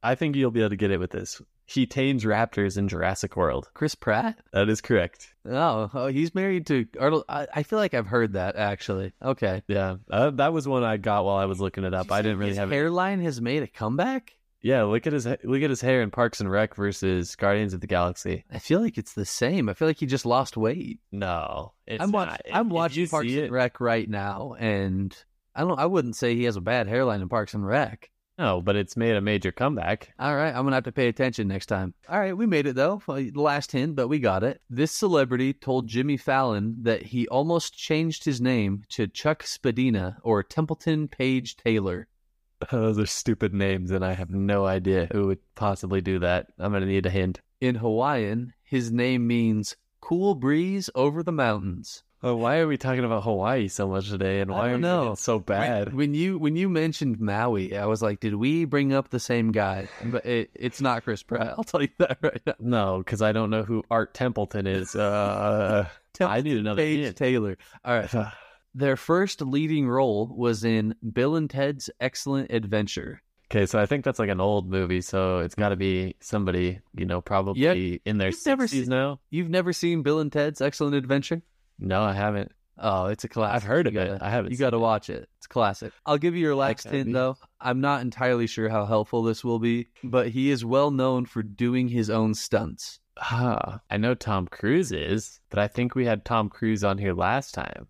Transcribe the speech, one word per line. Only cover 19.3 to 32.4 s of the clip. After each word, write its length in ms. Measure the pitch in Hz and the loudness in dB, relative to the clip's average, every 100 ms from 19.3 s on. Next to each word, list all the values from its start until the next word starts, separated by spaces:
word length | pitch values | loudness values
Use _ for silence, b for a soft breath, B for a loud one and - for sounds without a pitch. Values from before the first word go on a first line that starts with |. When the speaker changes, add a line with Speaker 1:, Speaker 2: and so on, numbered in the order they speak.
| - 120 185 110 | -2 0 0 0
Speaker 2:
I 60 | |
feel 120 | 92 160 | 0 0
like 80 | 156 | 0
he 80 | 139 | 0
just 200 | 131 120 | 0 2
lost 300 | 123 135 - | 2 0 0
weight. 420 | 110 160 - 113 - | -2 -2 -8 -12 -12
Speaker 1:
No, 600 | 98 98 85 76 71 82 _ - | -6 -2 -2 -4 -8 -10 _ -10
it's 160 | 113 | -4
Speaker 2:
I'm 80 | 190 | 0
wa-, 140 | 202 | 0
Speaker 1:
not. 180 | 175 - | -2 -6
If, 80 | - | -4
Speaker 2:
I'm 120 | 185 226 | 0 0
Speaker 1:
if 60 | |
Speaker 2:
watching 300 | 165 165 143 | 2 0 0
Speaker 1:
you 60 | 170 | 0
Speaker 2:
Parks 200 | 156 120 | 0 0
Speaker 1:
see 80 | 135 | 0
Speaker 2:
and 80 | 143 | 0
Speaker 1:
it 60 | |
Speaker 2:
Rec 280 | 127 123 - | 0 0 0
right 280 | 120 117 110 | 0 2 0
now, 460 | 104 101 98 131 117 | -4 -4 -6 -8 -4
and 580 | 113 101 95 95 98 - _ _ _ | 0 0 0 0 -2 -6 _ _ _
I 60 | - | -4
don't, 180 | 175 143 | 0 2
I 80 | 160 | 2
wouldn't 300 | 185 123 107 | 2 0 0
say 180 | 123 | 0
he 100 | 117 | 2
has 120 | 120 101 | 0 0
a 40 | |
bad 280 | 92 123 104 | 0 0 0
hairline 340 | 117 131 104 | 2 2 0
in 60 | 90 | -2
Parks 260 | 117 101 | -2 -2
and 100 | 104 | -4
Rec. 460 | 98 127 123 110 - _ _ - | 0 0 0 -6 -20 _ _ -4
Speaker 1:
No, 240 | 139 90 | 0 0
but 120 | 90 101 | 2 0
it's 200 | 92 - | 0 0
made 200 | 117 107 | 2 2
a 40 | |
major 320 | 101 104 95 | 2 0 0
comeback. 600 | - 131 131 82 107 - - | 0 0 0 -2 -4 -6 -6
Speaker 2:
All 160 | 135 | -2
right, 140 | 143 156 | 0 0
I'm 100 | 123 | 0
gonna 120 | 139 131 | 2 0
have 80 | |
to 80 | 123 | 0
pay 160 | 120 123 | 0 0
attention 380 | 113 131 117 101 | 2 -2 0 -2
next 180 | 95 - | -2 -2
time. 260 | 101 92 - - | -2 -2 -8 -6
All 100 | 190 | -2
right, 160 | 190 | -2
we 100 | 185 | 0